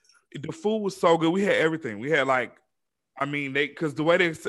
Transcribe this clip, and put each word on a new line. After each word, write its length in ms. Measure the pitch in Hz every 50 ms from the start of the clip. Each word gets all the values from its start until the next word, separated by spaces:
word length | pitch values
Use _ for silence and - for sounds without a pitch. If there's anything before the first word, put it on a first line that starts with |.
| _ _ _ _ _ _ -
the 180 | 156 131 165
food 260 | - - - 208 220 220
was 160 | 208 196 180 -
so 180 | - 175 170 165
good. 120 | 160 165
We 120 | 170 196 202
had 120 | 196 156
everything. 440 | 107 151 160 160 156 - 123 107 98
We 100 | 113 139
had, 160 | 160 147 131 131
like, 280 | 131 127 120 104 - _ _ _ _ _ _ _ _ _ _ _ _ -
I 60 | 139
mean, 280 | 139 143 143 143 139 131
they, 140 | 139 147 147
'cause 260 | 143 - 170 156 135
the 100 | 127 151
way 140 | 160 170 185
they 120 | 185 165
s-, 180 | 160 - -